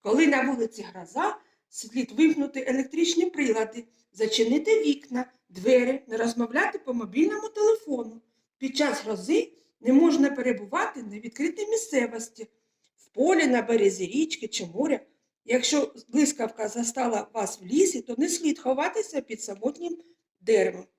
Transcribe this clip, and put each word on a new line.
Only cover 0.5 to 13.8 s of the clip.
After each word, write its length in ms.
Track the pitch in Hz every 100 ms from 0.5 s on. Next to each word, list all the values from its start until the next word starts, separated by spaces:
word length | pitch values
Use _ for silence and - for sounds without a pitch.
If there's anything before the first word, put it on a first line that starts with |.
| 254 226 -
гроза, 540 | 185 180 170 262 381 415 _ _ _
слід 440 | - 233 233 240
вимкнути 520 | 214 311 320 277 269 254
електричні 580 | 262 269 320 339 - 359
прилади, 580 | 294 262 220 220 240 233 _ _
зачинити 680 | - 220 - 226 294 359 440
вікна, 440 | 302 277 - 247 254 _ _
двері, 540 | 180 196 254 247 269 -
не 100 | 220
розмовляти 640 | 233 233 233 254 415 -
по 160 | -
мобільному 540 | 240 214 208 359 427 427
телефону. 720 | 427 415 440 320 254 226 220 _ _ _ _
Під 180 | 269 -
час 280 | 294 247
грози 480 | 214 202 185 370 - _ _ _
не 120 | 220
можна 380 | 269 339 277 277
перебувати 720 | 262 247 202 202 320 415 277
на 160 | 220 208
відкритій 480 | 233 - 294 - 415
місцевості, 840 | 440 - 277 233 226 226 - 220 _ _ _ _ _
в 100 | _
полі, 400 | - 294 370 294
на 160 | 247
березі 440 | 220 226